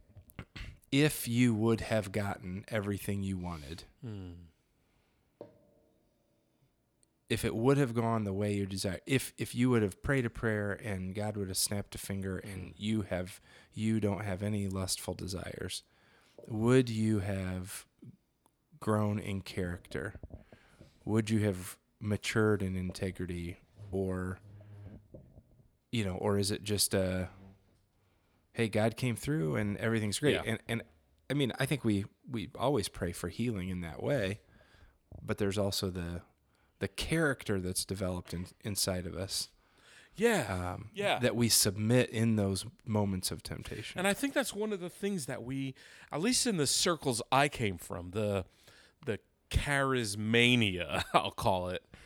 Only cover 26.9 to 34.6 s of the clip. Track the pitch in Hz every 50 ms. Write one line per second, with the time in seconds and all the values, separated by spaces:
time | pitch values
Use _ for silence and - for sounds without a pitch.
26.9 | 110 98 92 92 92 92 90 - - - - - - _ _ _ _ _ _ _
27.9 | _ _ _ _ _ _ _ _ _ _ _ _ - - 117 104 98 107 110 113
28.9 | - - 131 123 113 - - 143 147 160 160 151 143 110 107 101 101 - 113 113
29.9 | 113 110 107 104 95 - 143 143 104 90 - 113 110 - - - 117 110 - -
30.9 | _ _ _ _ _ _ _ - 135 147 139 113 - - 139 - 151 123 - 113
31.9 | 104 98 104 - _ _ - - 123 110 87 - - - 113 135 147 110 98 -
32.9 | - - 98 87 87 - - 90 - - 117 123 110 95 90 95 92 90 87 80
33.9 | 69 - - 131 143 127 98 95 104 - _ _ - -